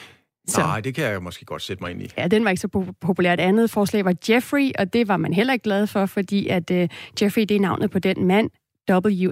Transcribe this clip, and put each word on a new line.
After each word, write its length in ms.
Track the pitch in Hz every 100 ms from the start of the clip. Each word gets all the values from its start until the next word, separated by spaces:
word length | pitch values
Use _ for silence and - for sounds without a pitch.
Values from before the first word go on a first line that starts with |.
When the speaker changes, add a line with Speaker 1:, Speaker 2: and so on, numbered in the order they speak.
| - - _ _ -
Speaker 1:
Så 140 | -
Speaker 2:
Nej, 180 | 85 101
det 160 | 110 131
kan 80 |
jeg 200 | 139 101
måske 220 | 90 - -
godt 160 | 78
sætte 220 | - 95
mig 80 | 87
ind 100 | 127
i. 80 | 98 -
Speaker 1:
Ja, 100 | 180
den 160 | 214
var 60 | 226
ikke 120 | 185
så 60 | 202 202
po-, 140 | 185 -
populær. 320 | 170 180 180
Et 60 | 175
andet 300 | 180 208 226
forslag 360 | - 202 214 185
var 100 | 175 -
Jeffrey, 420 | 226 247 285 269 -
og 140 | 196
det 140 | 233 220
var 100 | 185
man 160 | 156
heller 200 | 170 240
ikke 100 | 262
glad 240 | 214 196 208
for, 180 | 208 196
fordi 420 | - 185 202 -
at, 240 | 190 160
øh, 180 | 180 175 - - -
Jeffrey, 200 | 208 214
det 80 | 208 208
er 40 |
navnet 320 | 196 - 208
på 80 | 190
den 260 | 190 185 185
mand, 240 | 190 233 - _ _ -
W 380 | 185 202 190 185